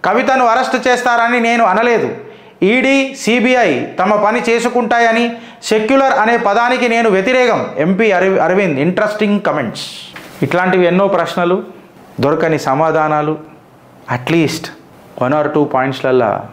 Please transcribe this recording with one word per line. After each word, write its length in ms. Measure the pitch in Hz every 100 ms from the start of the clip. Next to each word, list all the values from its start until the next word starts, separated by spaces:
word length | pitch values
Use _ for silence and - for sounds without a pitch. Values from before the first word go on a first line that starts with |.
కవితను 420 | 175 220 262 262 240
అరెస్ట్ 400 | 233 254 247 254
చేస్తారని 540 | 247 247 233 233 240
నేను 240 | 233 233
అనలేదు. 520 | 220 202 240 220 - - - - - -
ఈడీ, 520 | 185 247 262 269 269
సీబీఐ 680 | - - 240 233 254 208 123 - -
తమ 160 | 190 208
పని 160 | 208 233 233
చేసుకుంటాయని, 840 | 226 240 240 220 233 233 226 240 233 - -
సెక్యులర్ 500 | - 214 214 269 269
అనే 240 | 240 220 233
పదానికి 520 | 220 208 240 254 240
నేను 200 | 226 226
వ్యతిరేకం. 600 | 190 190 262 247 190 - -
ఎంపీ 340 | 160 190 226
అరవి-, 300 | 180 190 196
అరవింద్ 380 | 165 185 190 135
interesting 640 | 160 180 208 - 214 202
comments. 460 | 170 147 123 - - - - - - -
ఇట్లాంటివి 440 | 139 175 185 185 175
ఎన్నో 220 | 180 196
ప్రశ్నలు, 560 | 185 165 - 175 190 214 - - - - -
దొరకని 380 | 139 160 165 151
సమాధానాలు, 800 | 139 139 160 160 156 151 151 151 - - - - - - -
at 120 | 123 127
least 300 | 170 151 - - - - - - -
one 100 | 123 151
or 80 | 147
two 100 | 151
పాయింట్స్లల్లా 800 | 147 131 135 135 135 127 110 98 110